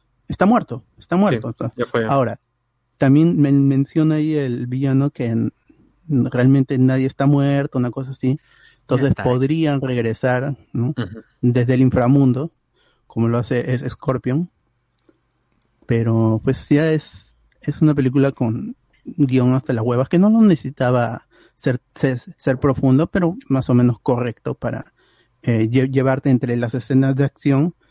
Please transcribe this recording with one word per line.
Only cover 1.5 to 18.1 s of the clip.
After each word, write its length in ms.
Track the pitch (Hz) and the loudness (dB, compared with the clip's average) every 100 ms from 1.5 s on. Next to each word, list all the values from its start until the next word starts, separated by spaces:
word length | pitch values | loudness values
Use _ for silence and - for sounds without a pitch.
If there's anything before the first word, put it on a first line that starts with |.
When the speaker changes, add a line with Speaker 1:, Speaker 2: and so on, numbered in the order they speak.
| - 120 - | -8 -10 -6
Speaker 2:
ya 100 | 120 | -4
fue. 180 | 120 113 | -2 0
Speaker 1:
Ahora, 320 | 139 120 107 _ _ _ _ _ _ | 0 -2 -6 _ _ _ _ _ _
también 400 | 139 143 165 - | 4 4 4 2
men-, 260 | 143 139 139 | 2 4 2
menciona 480 | 135 139 160 156 156 | 2 0 0 0 0
ahí 200 | 151 151 | -2 -2
el 320 | 131 123 123 | -4 -6 -6
villano 420 | 127 139 135 143 | -4 0 0 0
que 160 | - 120 | -4 -4
en, 260 | 113 113 - _ _ _ _ 160 | -2 -4 -8 _ _ _ _ -4
realmente 680 | 139 123 123 127 139 127 135 | -2 0 2 4 4 2 2
nadie 300 | 127 131 131 | 2 2 -2
está 180 | - 139 | 0 2
muerto, 540 | 143 139 139 143 131 | 2 2 0 -2 -4
una 100 | 123 | -4
cosa 220 | 127 131 | -6 -10
así. 280 | 135 131 147 _ _ - _ | -4 -4 -4 _ _ -20 _
Entonces 260 | - 127 135 | -4 -2 0
Speaker 3:
Ya 40 | |
está. 120 | - | 0
Speaker 1:
podrían 580 | 117 123 135 160 156 139 | 0 0 0 0 0 -2
regresar, 720 | 131 123 113 104 131 123 143 139 _ | -2 -2 -4 -2 -2 -2 -4 -8 _
¿no? 180 | 110 120 | -6 -4
Speaker 2:
Ujú. 320 | 143 104 110 _ _ | -4 -8 -12 _ _
Speaker 1:
Desde 320 | 123 123 120 | 0 2 2
el 80 | 127 | 2
inframundo, 680 | 131 127 123 143 131 123 165 _ _ _ _ _ _ | 2 2 2 4 2 0 -6 _ _ _ _ _ _
como 200 | 113 113 | -4 -2
lo 120 | 117 | -2
hace 340 | 117 123 123 | -2 -4 -2
es-, 100 | 127 135 | -4 -6
Scorpion. 600 | - - 123 123 139 175 _ _ _ _ _ _ _ _ _ _ _ _ _ - | -8 -6 -4 -2 -4 -4 _ _ _ _ _ _ _ _ _ _ _ _ _ -4
Pero 560 | 117 113 113 113 110 | -2 0 2 2 0
pues 240 | 131 139 - | -2 -4 0
ya 220 | 147 160 | 0 2
es, 460 | 156 - - - - _ _ | -2 -6 -16 -18 -20 _ _
es 200 | - - | -8 0
una 140 | 156 147 | 2 2
película 360 | 131 | 0